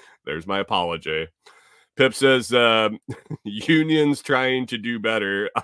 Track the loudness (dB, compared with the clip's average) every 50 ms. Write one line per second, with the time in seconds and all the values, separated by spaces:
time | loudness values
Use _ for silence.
0 | -20 -20 _ _ -12 -10 -10 -10 -6 -4 -4 -4 -2 -2 0 -2 0 -2 -4 -6
1 | -6 -4 -4 -4 -4 -6 _ _ _ -20 -20 _ _ _ _ _ _ _ _ 2
2 | 2 2 2 2 4 4 4 4 2 2 2 4 4 4 4 4 2 0 -2 -4
3 | _ -14 -14 -14 -12 -16 -16 -12 -10 -10 -10 -8 0 2 2 2 4 2 2 2
4 | 2 2 0 -2 -2 -2 0 0 2 0 0 -2 -2 -4 -6 -8 -6 -6 -6 -4
5 | -2 -2 -2 0 0 -2 -2 -2 -4 -4 -6 -4